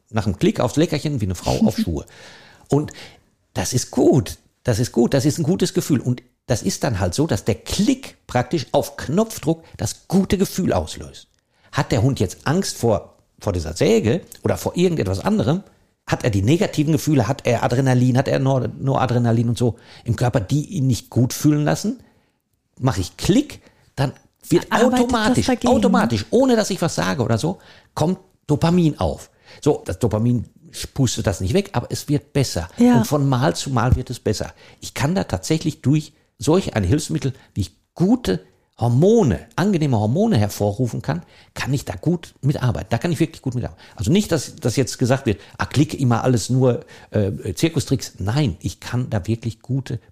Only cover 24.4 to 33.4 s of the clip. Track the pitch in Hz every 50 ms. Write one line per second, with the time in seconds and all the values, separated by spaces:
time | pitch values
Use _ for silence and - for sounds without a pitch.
24.4 | - - - - - - 214 226 226 262 240 247 240 240 247 226 214 233 247 233
25.4 | - - 254 - - 240 247 226 208 196 240 240 196 117 - 101 104 - - 226
26.4 | 269 262 240 220 202 - 196 170 175 165 - - - 185 185 151 117 - 117 110
27.4 | - 156 196 - - - - - _ _ - - 151 160 185 - - _ _ _
28.4 | _ - 151 131 - 165 170 180 170 151 - - 92 80 - - - - _ _
29.4 | _ - - - - - 151 - - - 95 - - 110 101 107 113 123 123 120
30.4 | 98 - _ _ - - - - - - - - 135 117 - - 107 113 95 -
31.4 | 95 90 113 190 202 - - - - - - - - - 147 143 - _ - 147
32.4 | 135 - - 85 82 - - - 240 247 247 233 220 - - 147 139 139 139 120